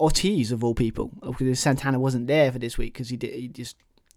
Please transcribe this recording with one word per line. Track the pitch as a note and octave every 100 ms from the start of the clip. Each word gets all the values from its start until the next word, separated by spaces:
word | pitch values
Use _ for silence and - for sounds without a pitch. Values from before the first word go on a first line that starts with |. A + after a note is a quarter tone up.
Ortiz | D#3 - F#3 G3 A2+
of | A#2
all | A#2+
people, | A#2 A2+ - - -
because | - - C3 B2+
Santana | D3 C3 C#3 C3
wasn't | C3+ B2 A#2+
there | D3+ C3+
for | B2
this | A#2 -
week | A2+
'cause | - A#2+
he | A#2+
di-, | B2 -
he | B2
just | - A#2+ - _ _ _